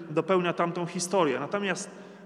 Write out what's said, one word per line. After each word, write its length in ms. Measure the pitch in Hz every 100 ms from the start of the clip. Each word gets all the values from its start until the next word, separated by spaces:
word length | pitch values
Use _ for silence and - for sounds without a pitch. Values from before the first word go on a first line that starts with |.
| -
dopełnia 420 | 156 156 185 175
tamtą 340 | 165 175 170 170
historię. 540 | 180 175 202 160 123
Natomiast, 500 | 143 202 202 170 - - - -